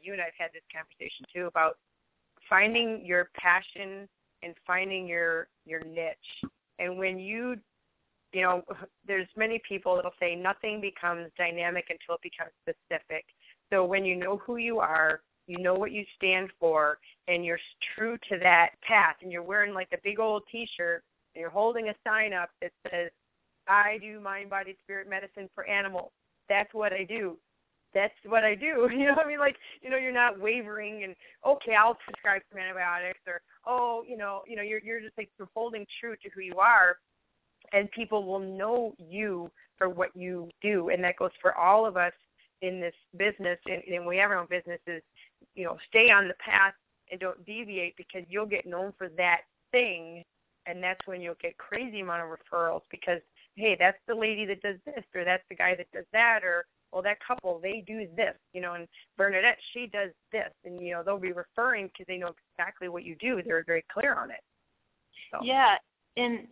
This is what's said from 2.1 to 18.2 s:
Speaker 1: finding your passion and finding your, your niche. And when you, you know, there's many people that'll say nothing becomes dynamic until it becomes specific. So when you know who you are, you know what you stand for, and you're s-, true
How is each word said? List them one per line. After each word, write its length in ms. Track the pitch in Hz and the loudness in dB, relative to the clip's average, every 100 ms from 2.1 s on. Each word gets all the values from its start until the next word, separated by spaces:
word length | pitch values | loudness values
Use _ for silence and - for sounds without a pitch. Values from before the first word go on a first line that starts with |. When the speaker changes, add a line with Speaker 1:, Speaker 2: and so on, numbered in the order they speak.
| _ _ _ - | _ _ _ 2
Speaker 1:
finding 580 | 190 214 233 233 220 180 | 4 4 4 0 -2 0
your 240 | 180 175 - | 0 0 0
passion 720 | 180 180 190 - 196 196 202 _ _ _ | 4 4 2 -10 -12 -12 -18 _ _ _
and 120 | 170 165 - | -16 -10 -2
finding 400 | 180 190 190 180 | -2 -2 -4 -4
your, 420 | 170 170 165 170 _ | -2 0 -2 -6 _
your 160 | - 160 | -12 -10
niche. 680 | 160 165 165 - - - - _ _ - | -8 -8 -8 -8 -14 -12 -12 _ _ -8
And 200 | 180 185 | -6 -4
when 200 | 190 185 | -4 -4
you, 380 | 190 220 247 240 - _ _ _ _ _ _ | -6 -6 -6 -8 -12 _ _ _ _ _ _
you 100 | 190 | 0
know, 200 | 185 180 175 175 190 _ - | 2 0 -2 -12 -16 _ -4
there's 220 | 196 185 - | -4 -4 -2
many 260 | 220 226 - | -2 -2 -6
people 280 | 196 190 180 | -6 0 0
that'll 160 | 180 - | 0 -2
say 140 | 175 | -4
nothing 460 | 175 185 202 220 214 | -2 -2 -2 -4 -6
becomes 500 | 202 190 - 170 170 - | -8 -4 -4 -4 -6 -4
dynamic 480 | 175 170 170 175 - | -4 -2 -4 -4 -6
until 280 | 165 - 170 | -8 -8 -8
it 60 | |
becomes 280 | 180 - 165 - | -8 -10 -12 -10
specific. 600 | - 165 - 160 - 156 - _ - - - | -8 -8 -6 -8 -6 -10 -10 _ -20 -20 -2
So 120 | 196 | 2
when 200 | 180 196 | 2 2
you 120 | 190 180 | 0 -2
know 200 | 180 202 | -2 -4
who 180 | - 240 | -4 -4
you 240 | 233 226 | -2 0
are, 420 | 175 160 156 156 _ _ - | 2 4 2 2 _ _ -12
you 120 | 175 | -2
know 160 | 180 | 2
what 180 | 185 208 | 2 0
you 120 | 208 196 - | -6 -10 -4
stand 340 | 190 185 190 - | 0 2 0 0
for, 400 | 165 156 151 151 - - - | 2 4 4 0 -8 -12 -2
and 160 | 175 | -2
you're 120 | 170 175 | 0 -4
s-, 300 | - - - - | -6 -10 -8 -4
true 220 | 220 233 | -4 -4